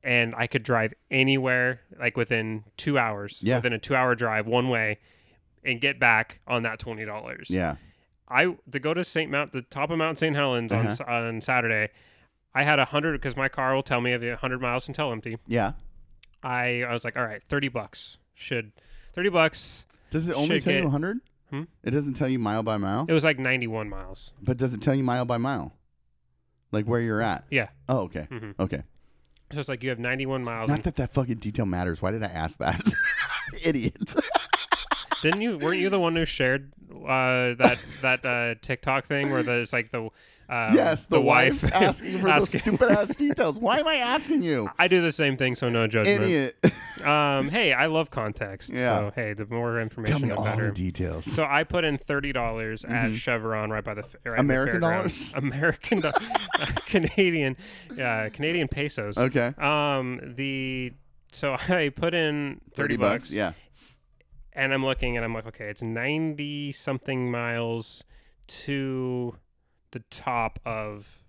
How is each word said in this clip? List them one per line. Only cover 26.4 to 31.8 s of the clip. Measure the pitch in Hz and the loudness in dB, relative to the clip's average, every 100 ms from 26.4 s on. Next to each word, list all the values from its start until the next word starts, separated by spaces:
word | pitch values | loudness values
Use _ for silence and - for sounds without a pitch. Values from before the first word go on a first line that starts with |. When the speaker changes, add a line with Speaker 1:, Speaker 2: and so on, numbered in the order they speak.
| _ _ _ | _ _ _
Speaker 2:
Like, | 107 107 | -4 0
where | 120 | 0
you're | 117 107 | 2 0
at? | 113 85 - | 0 -2 -2
Speaker 1:
Yeah. | 139 107 - - | -2 -2 -8 -2
Speaker 2:
Oh, | 131 | 0
okay. | 92 80 76 | 0 -6 -8
Speaker 1:
Mm-hmm. | 120 107 98 | -10 -12 -4
Speaker 2:
Okay. | 92 69 - - _ _ _ _ _ | -2 -2 -10 -20 _ _ _ _ _
Speaker 1:
So | 143 | -10
it's | 139 | -6
like | 127 | -6
you | 127 | -4
have | 120 | -4
ninety-one | 120 131 135 135 | -2 -2 -2 -2
miles | 120 113 113 | -4 -2 0
Speaker 2:
Not | 151 | 0
Speaker 1:
and | |
Speaker 2:
that | 175 151 | 0 -2
that | 123 | 0
fucking | - 127 117 | 0 0 -2
detail | 107 104 101 | -4 -2 0
matters. | 87 | 0